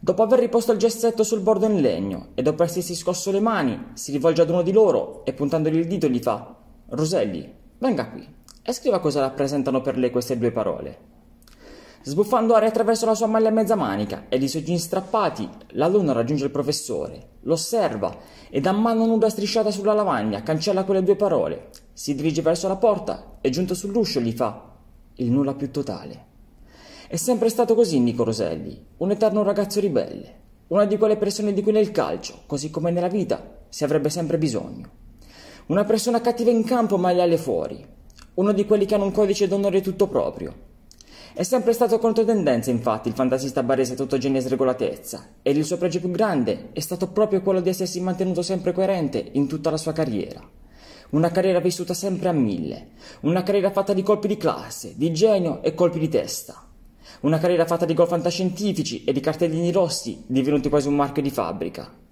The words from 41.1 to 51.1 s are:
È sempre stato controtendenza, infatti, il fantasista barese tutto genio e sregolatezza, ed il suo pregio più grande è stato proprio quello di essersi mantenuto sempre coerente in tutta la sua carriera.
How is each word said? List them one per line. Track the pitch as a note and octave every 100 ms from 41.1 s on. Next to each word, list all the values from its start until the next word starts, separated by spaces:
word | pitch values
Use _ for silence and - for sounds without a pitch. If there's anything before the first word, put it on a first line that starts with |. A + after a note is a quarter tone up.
| - - -
È |
sempre | C4+ B3+ A#3
stato | A#3 A#3 A3
controtendenza, | A3+ A3 A3 A3 D3+ A#2+ A2+
infatti, | A#2+ A#2 G#2+ A#2
il |
fantasista | A2+ B2+ C3 C3+ C3
barese | B2 C3 B2+ B2+
tutto | C3+ C3+
genio | C#3 C3+
e |
sregolatezza, | B2+ C3 C3 B2+ A2 - - - - -
ed | - C#3+
il |
suo | D#3 F3
pregio | F3 E3+
più | F3+
grande | F3 G#3+ D#3+ A2+ G2+ -
è | -
stato | D3+ F3 F#3
proprio | - G#3+ G3
quello | F#3+ F#3
di | F3+
essersi | F#3 F3+ F3+
mantenuto | F#3 F3+ F#3+ F3
sempre | F3 F#3+ F#3
coerente | F3+ F#3+ F#3+ D3 A2+ -
in | C3+ C#3
tutta | D#3 D3+
la | D#3
sua | D#3+
carriera. | D#3+ D3+ G#2+ - - - - - - - - -